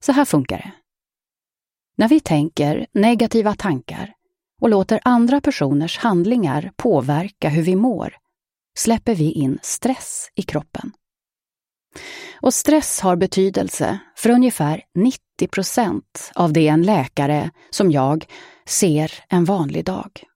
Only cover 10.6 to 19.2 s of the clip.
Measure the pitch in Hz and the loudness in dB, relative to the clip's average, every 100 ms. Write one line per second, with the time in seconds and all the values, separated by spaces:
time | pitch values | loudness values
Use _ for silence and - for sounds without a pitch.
10.6 | - - - - _ _ _ _ _ _ | -8 -14 -14 -18 _ _ _ _ _ _
11.6 | _ _ _ - - - - - - - | _ _ _ -20 -18 -18 -18 -2 0 0
12.6 | - 302 285 - 190 175 190 - 190 190 | 2 2 0 -2 0 0 0 0 0 0
13.6 | 190 - 147 202 - - 226 247 254 - | -4 -4 -4 -4 -10 -4 2 4 4 2
14.6 | 147 160 - - 220 - _ _ - - | -2 -2 -6 0 0 0 _ _ -4 -4
15.6 | 190 - 175 180 - - - - 170 156 | -4 -2 -2 -2 -8 -18 -16 -2 0 4
16.6 | 151 151 175 208 131 - 139 147 156 - | 4 4 2 2 0 -4 -2 -2 -4 -10
17.6 | _ - 196 143 131 156 - - - _ | _ 0 2 2 2 -2 -6 -20 -20 _
18.6 | - - 190 151 156 - | -8 0 0 0 -2 -8